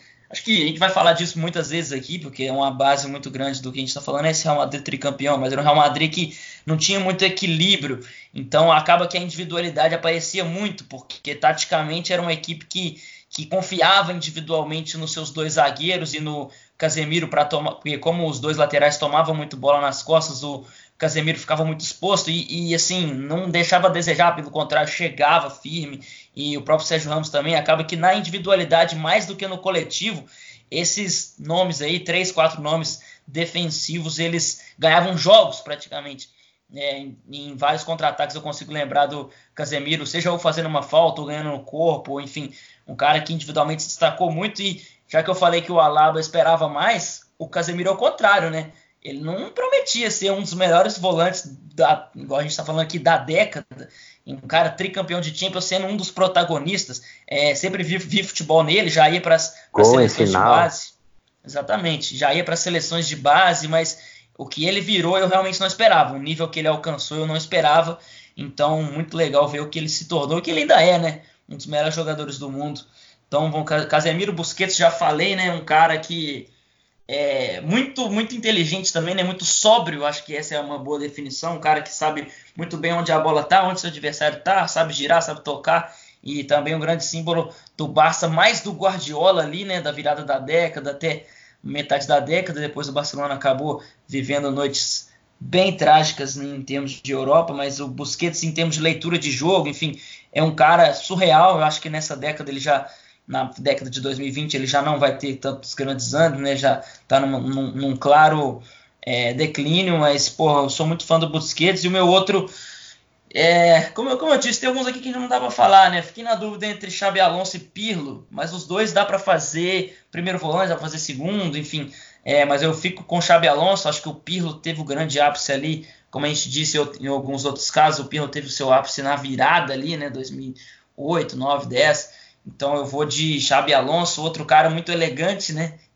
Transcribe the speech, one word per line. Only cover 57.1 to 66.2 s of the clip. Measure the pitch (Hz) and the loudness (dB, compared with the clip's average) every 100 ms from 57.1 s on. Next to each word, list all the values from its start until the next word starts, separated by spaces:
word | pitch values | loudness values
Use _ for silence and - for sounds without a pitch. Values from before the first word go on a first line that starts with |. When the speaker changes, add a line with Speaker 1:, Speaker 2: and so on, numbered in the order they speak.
| - - | -20 -6
Speaker 1:
É, | 143 147 | 0 0
sempre | 139 185 185 | 0 -2 -4
vi, | 160 185 | -4 -4
vi | 147 196 | -2 -2
futebol | 185 - 156 160 | -2 -6 2 4
nele, | 156 190 170 | 4 2 2
já | 160 151 | 6 6
ia | 175 | 4
pras, | 170 160 - - _ | 4 2 2 -10 _
pras | - 110 | 6 8
Speaker 2:
Gol | 127 | 8
em | 113 | 6
Speaker 1:
seleções | - 104 | 4 2
de | |
Speaker 2:
final. | 92 110 143 | 4 6 6
Speaker 1:
base. | 170 - - _ _ _ _ _ | 4 0 -14 _ _ _ _ _
Exatamente, | - 139 135 - 170 147 - 131 | -12 -8 -4 -2 -2 -2 -6 0
já | 143 | 0
ia | 160 | 2
pras | 170 165 | 0 -2
seleções | 180 170 160 170 151 | -2 -2 -2 -4 -4
de | |
base, | 147 139 156 185 165 156 | -2 4 6 6 2 0
mas | 160 160 - - - _ - | 0 0 -6 -14 -20 _ -16
o | |
que | 135 - 165 | -10 -4 -2
ele | 202 | -2
virou | 170 196 165 190 | 0 0 2 2
eu | 185 | 2
realmente | 190 190 180 | 2 0 -2
não | 190 | -4
esperava. | - 226 160 139 | 4 6 6 4
O | |
nível | 135 | 0